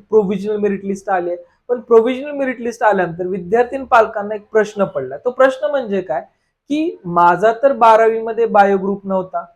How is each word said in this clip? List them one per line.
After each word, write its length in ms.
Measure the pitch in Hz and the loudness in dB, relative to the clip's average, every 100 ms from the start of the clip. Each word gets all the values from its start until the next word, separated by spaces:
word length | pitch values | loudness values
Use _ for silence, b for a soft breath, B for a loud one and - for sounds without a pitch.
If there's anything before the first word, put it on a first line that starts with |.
| - | 0
प्रोव्हिजनल 480 | 214 190 202 202 214 | 0 2 -4 -4 -2
मेरिट 280 | 208 196 196 | -2 -4 -6
लिस्ट 240 | 196 - | -8 -4
आली 200 | 185 175 | -4 -2
आहे, 140 | 175 b b - | -6 b b -6
पण 120 | 240 | -6
प्रोव्हिजनल 500 | - 226 226 254 294 | 2 4 4 -2 -6
मेरिट 280 | 285 262 240 | -6 -6 -4
लिस्ट 220 | 240 226 | -8 -2
आल्यानंतर 440 | 220 202 175 165 180 | 0 2 -2 -4 -6
विद्यार्थी 480 | 196 175 226 247 269 | -8 -2 0 0 -4
आणि 100 | 254 | 0
पालकांना 500 | 240 220 220 208 214 | 2 2 -2 -8 -10
एक 120 | 208 | _
प्रश्न 320 | 214 208 208 185 | -2 -2 -2 -4
पडला. 320 | 147 131 135 | -4 -8 -6
तो 140 | 247 | -6
प्रश्न 400 | 247 262 262 302 | 2 2 2 -4
म्हणजे 300 | 285 226 196 | -4 -4 -6
काय 200 | 180 160 | -4 -6
की, 760 | - _ _ _ - 294 320 440 180 | -8 _ _ _ -8 -4 -4 -6 -4
माझा 480 | 170 190 170 220 | 2 4 4 2
तर 200 | 226 277 | 2 0
बारावी 480 | 233 226 220 226 226 | 4 6 6 4 0
मध्ये 240 | 226 226 226 | -4 -2 0
बायो 300 | 208 202 196 | 4 4 2
ग्रुप 280 | 196 196 196 | -2 -6 -4
नव्हता 380 | 190 185 170 175 | -6 -4 -10 -12